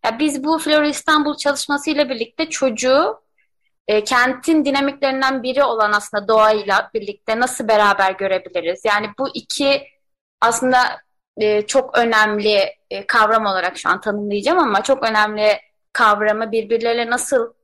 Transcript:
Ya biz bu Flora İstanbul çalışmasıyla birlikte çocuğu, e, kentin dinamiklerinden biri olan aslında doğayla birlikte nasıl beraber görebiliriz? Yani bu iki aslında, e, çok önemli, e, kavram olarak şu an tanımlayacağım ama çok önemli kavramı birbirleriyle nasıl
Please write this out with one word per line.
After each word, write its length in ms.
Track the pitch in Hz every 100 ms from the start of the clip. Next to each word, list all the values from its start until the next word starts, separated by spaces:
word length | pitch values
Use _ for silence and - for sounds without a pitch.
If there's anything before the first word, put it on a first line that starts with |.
Ya 140 | 226 233
biz 260 | 302 277
bu 140 | 285 320
Flora 280 | 320 302 294
İstanbul 500 | 285 - 302 294 294
çalışmasıyla 720 | 285 285 - 285 302 294 277
birlikte 420 | 247 233 - 320
çocuğu, 720 | - 269 214 254 269 339 - _ _ _ _ _ _ -
e, 160 | 214
kentin 600 | 208 254 254 262 - 311
dinamiklerinden 800 | 277 277 277 277 269 262 269 269
biri 220 | 247 254
olan 280 | 277 226 208
aslında 360 | 208 - 208 202
doğayla 640 | 220 214 214 202 196 -
birlikte 460 | 220 202 202 - 220
nasıl 280 | 247 - 226
beraber 440 | 214 208 196 190
görebiliriz? 720 | 190 196 185 - 180 165 185
Yani 220 | 220 208 214 208
bu 100 | 269
iki 480 | - - - 277 277 - _ _ _ _ _
aslında, 380 | 226 240 254 254 247 - _ _ _ -
e, 260 | 214 208
çok 360 | 208 269 262 -
önemli, 760 | 233 220 214 208 208 202 196 - _
e, 160 | 196 202
kavram 400 | 233 214 226 208
olarak 320 | 185 180 -
şu 100 | 175
an 120 | 180
tanımlayacağım 580 | 214 208 208 202 226 359
ama 240 | 277 202
çok 200 | 240 262
önemli 580 | 226 214 214 214 214 202 _ _ _
kavramı 600 | - 226 208 214 214 226
birbirleriyle 580 | 220 214 226 233 233 233
nasıl 420 | 240 - 262 233 _